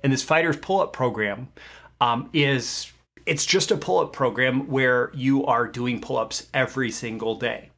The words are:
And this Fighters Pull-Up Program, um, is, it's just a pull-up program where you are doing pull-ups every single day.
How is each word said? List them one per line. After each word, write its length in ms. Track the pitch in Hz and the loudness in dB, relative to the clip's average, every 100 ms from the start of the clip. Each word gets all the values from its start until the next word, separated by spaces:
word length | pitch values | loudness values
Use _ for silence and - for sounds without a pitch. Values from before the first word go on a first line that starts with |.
And 80 | 139 | 2
this 100 | 131 | 0
Fighters 340 | - 160 170 147 | 2 2 4 -2
Pull-Up 360 | - 190 - | 0 0 0
Program, 560 | - 127 107 104 101 127 - - - - _ | -2 -2 0 -4 -4 -12 -18 -20 -20 -20 _
um, 300 | 120 117 - | 0 0 -2
is, 600 | 156 139 135 - - - - _ - - | 0 2 2 -2 -8 -10 -16 _ -10 -4
it's 180 | 151 | -2
just 280 | - 185 - | 2 0 2
a 40 | 147 | -2
pull-up 360 | - 185 - | 2 0 0
program 560 | - 127 110 127 131 139 | 0 0 2 2 0 0
where 420 | 135 127 123 123 | 2 4 4 2
you 320 | 139 131 139 | 0 2 2
are 220 | - 120 113 | 4 2 0
doing 340 | 120 123 113 | -2 -4 -4
pull-ups 460 | - 127 113 - - | -4 -4 -2 -6 -4
every 380 | 139 127 131 120 | 0 0 0 -2
single 420 | - 117 110 110 | -4 -8 -4 -4
day. 360 | 110 117 113 - | -2 -4 -4 -12